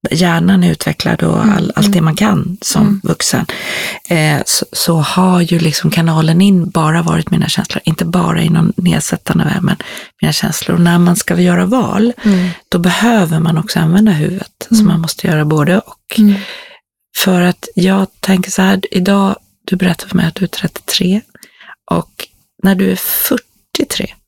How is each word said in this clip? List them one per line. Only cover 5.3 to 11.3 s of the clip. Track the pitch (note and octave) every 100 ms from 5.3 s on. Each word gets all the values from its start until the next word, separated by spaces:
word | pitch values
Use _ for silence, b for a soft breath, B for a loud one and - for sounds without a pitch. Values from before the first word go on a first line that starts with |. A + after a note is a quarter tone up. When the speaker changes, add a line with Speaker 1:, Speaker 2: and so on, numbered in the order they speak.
| F3+
Speaker 1:
ju | E3+ E3+
liksom | D#3+ D3 D#3+
kanalen | E3 E3 D#3+ D#3+ E3
in | G3+ F#3+ D#3+
bara | E3 D#3 E3
varit | E3 E3 D#3
mina | E3+ D#3
känslor. | - - - -
Inte | D#3 E3+
bara | F3+ E3+ E3
i | E3
någon | E3 E3 -
nedsättande | F3 D#3+ - - - -
väg, | D3+ -
men | - - B B B _
mina | D#3
känslor. | D#3 - D#3 - E3+
Och |
när | E3+ F3
man | F3 F3
ska | -